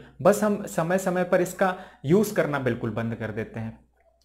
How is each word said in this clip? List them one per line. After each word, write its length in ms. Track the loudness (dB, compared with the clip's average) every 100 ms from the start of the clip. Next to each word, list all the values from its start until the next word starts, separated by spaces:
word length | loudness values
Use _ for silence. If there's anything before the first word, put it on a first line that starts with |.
| -14 0
बस 220 | 4 4
हम 220 | 2 -2 -4
समय 320 | -4 -2 0
समय 260 | 0 -2
पर 180 | 2 2
इसका 340 | 0 0 0 0 -10 -8 4
यूज़ 280 | 4 4
करना 260 | 0 0 0
बिल्कुल 300 | -2 -2 -4
बंद 260 | -4 -4 -4
कर 160 | -6
देते 280 | -6 -8 -8
हैं। 200 | -10 -12 _ _ _ _